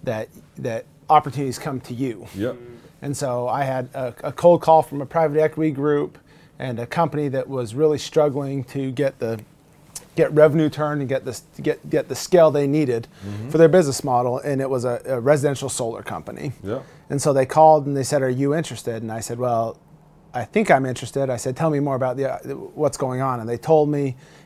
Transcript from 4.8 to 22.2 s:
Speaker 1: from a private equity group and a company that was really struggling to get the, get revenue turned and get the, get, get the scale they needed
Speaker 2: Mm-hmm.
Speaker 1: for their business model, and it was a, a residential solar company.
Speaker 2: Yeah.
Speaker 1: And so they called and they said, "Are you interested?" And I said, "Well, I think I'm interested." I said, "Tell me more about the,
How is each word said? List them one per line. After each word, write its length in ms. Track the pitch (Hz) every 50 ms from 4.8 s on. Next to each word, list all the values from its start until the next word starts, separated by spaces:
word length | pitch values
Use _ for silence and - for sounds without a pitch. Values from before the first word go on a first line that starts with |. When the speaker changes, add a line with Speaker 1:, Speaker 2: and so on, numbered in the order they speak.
Speaker 1:
from 180 | 156 - - 143
a 60 | 139
private 340 | 131 - 165 160 156 143 156
equity 320 | 156 156 151 151 160 156
group 460 | 143 131 139 151 147 147 151 147 - - _ _ - - - - _ -
and 220 | 131 131 120 110
a 80 | 120 117
company 400 | - 175 170 147 143 147 147 143
that 180 | 127 135 127 -
was 280 | 135 127 123 107 110
really 240 | 131 156 156 151 135
struggling 640 | - - - 160 147 151 127 143 139 139 139 139 123
to 260 | - - 139 135 135
get 280 | 131 131 143 135 135 -
the, 200 | 123 113 113 107 - - _ _ _ _ _ _ _ - - - - - -
get 160 | - 160 - 147
revenue 360 | 151 151 160 135 165 156 151
turned 320 | 147 147 151 151 147 147
and 80 | 139 120
get 140 | 131 135 -
the, 160 | 131 117 - - _ _ -
get, 260 | 143 147 147 - - 117
get 200 | - 151 139 -
the 60 | 131
scale 340 | - - - - 175 165 156
they 160 | 135 147 143
needed 420 | 139 143 156 151 131 120 117 117 - - - -
Speaker 2:
Mm-hmm. 240 | 101 101 104 110 131
Speaker 1:
for 80 | 156 156
their 80 | 165 160
business 340 | 147 185 165 139 131 - -
model, 360 | 143 127 123 123 127 123 135
and 200 | - 147 139 131
it 100 | 135 131
was 160 | 135 127 117
a, 160 | 127 120 113 -
a 140 | 107 131 123
residential 500 | 113 135 151 147 127 147 139 123 135 131
solar 320 | - - 127 117 113 101
company. 500 | - - 101 85 - - 110 - - 147 117 - -
Speaker 2:
Yeah. 160 | 95 110 135 139 - - - - -
Speaker 1:
And 120 | 139 143
so 120 | - 156 139
they 120 | 135 131
called 400 | 127 - 156 156 156 156 156 139
and 100 | 143 143
they 80 | 139 131
said, 200 | - 147 143 131
"Are 60 | 131
you 260 | 127 127 139 139 147
interested?" 480 | 165 160 - 123 113 - 120 113 110 113
And 80 | 110
I 80 | 110 113
said, 180 | 110 - 120 117
"Well, 400 | 123 123 117 113 113 113 - - _ _ - - _ _ _ _ _ _ -
I 100 | 123 120
think 280 | - - 214 226 -
I'm 160 | 160 135 135 131
interested." 420 | 123 - - 120 - 139 139 131
I 80 | 123 117
said, 180 | - 131 127
"Tell 140 | - 165 160
me 100 | 151 143
more 140 | 143 147 135
about 220 | 127 131 127 123
the, 140 | 131